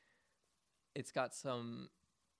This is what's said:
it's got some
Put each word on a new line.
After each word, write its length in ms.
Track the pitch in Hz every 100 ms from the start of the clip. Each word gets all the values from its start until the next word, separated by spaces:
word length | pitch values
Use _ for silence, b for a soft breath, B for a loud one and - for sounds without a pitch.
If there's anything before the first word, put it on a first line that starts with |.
| _ _ _ _ _ _ _ _ _
it's 180 | 143 117
got 220 | 143 123
some 560 | - 139 123 117 120 127 _ _ _ _